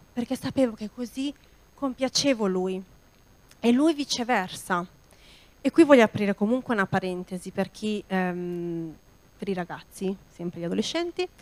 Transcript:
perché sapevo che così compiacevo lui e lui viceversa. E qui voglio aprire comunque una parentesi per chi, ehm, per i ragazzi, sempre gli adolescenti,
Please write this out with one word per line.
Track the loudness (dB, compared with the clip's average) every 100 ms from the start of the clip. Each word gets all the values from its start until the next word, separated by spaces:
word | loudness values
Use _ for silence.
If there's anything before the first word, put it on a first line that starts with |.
| -12
perché | -8 -6 -4
sapevo | -4 0 0
che | -2 -10
così | -10 -10 -6 -8 -8 -18 -20 _
compiacevo | -6 -6 -2 -2 0 2 2 0
lui | 0 -2 -4 -8 -18 _ _ -20 -20 -20 -2
e | 2
lui | 4 4
viceversa. | 2 -2 -4 0 0 0 -6 -4 -2 -4 -12 -20 -20 -20 -20 -20 -6
E | 2
qui | 6
voglio | 10 10
aprire | 8 4 -2
comunque | 0 0 0 0
una | 0 0
parentesi | 0 -2 -6 -8 -10 -8
per | -6 -6
chi, | -6 -4 -4 -4
ehm, | -2 -2 -4 -6 -6 -6 -6 -8 -12 _ -20 _ -12
per | -6
i |
ragazzi, | -6 -6 -10 -16 -8 -6 -6 -10
sempre | -12 -10 -8
gli |
adolescenti, | -4 -2 -2 -2 -4 -4 -6 -8